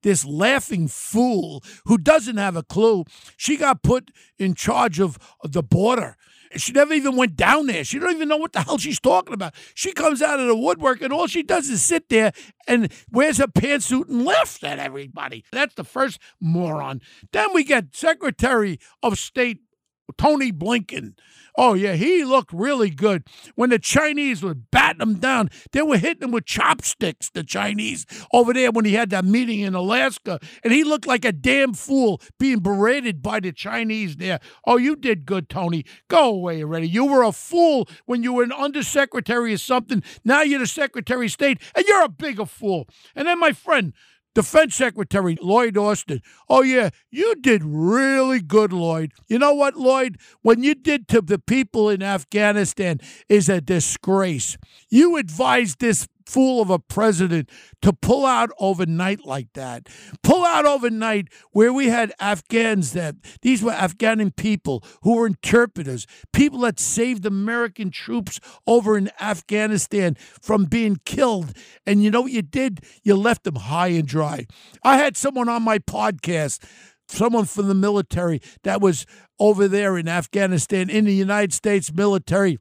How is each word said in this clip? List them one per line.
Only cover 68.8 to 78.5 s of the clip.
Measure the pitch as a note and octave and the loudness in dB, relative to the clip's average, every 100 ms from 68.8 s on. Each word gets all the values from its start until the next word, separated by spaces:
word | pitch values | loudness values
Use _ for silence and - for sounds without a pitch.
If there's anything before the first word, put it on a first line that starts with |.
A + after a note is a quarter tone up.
| G3 G#3+ | 4 0
in | G3 - | 0 -6
Afghanistan | G#3 F#3+ - G#3 G#3+ G#3 - G3+ F3+ C#3 - - | -6 -6 -4 -2 0 -2 -2 -2 -2 -4 -10 -18
from | - G#3+ E3+ | -2 0 0
being | A#3 A3 F#3+ | 0 0 -2
killed. | - - C4 G#3 D3+ - - - | -6 0 0 0 -6 -14 -20 -12
And | - G3+ | 0 2
you | G#3 | 4
know | A#3 | 2
what | C4 | -2
you | A#3+ | -4
did? | D3+ C4 C4 F3 - _ | -4 -4 -4 -6 -18 _
You | G#3 G3 | 2 2
left | A3 - | 2 0
them | F#3+ C3+ | -4 -8
high | G2+ D#3+ F3+ | -6 -2 0
and | E3+ D3 | 0 -2
dry. | D3+ D3 C#3+ A2+ - - - | -2 -4 -6 -10 -20 -20 -2
I | B3 C4+ | 4 4
had | D4 - | 2 0
someone | C#4 C4 A#3+ | -4 -2 -2
on | A#3 | 0
my | A3+ G#3+ | 0 0
podcast, | - - G#3+ F3 E3 E3+ D3 - - - - _ _ | -2 -4 -4 -4 -4 -4 -4 -8 -14 -20 -20 _ _
someone | - A3+ A#3 G3+ | -2 0 2 0
from | G3+ G3 | -2 0
the | |
military | G3 G3+ G3+ - F3+ F3 D3+ - | 2 2 0 -2 -4 -2 -4 -8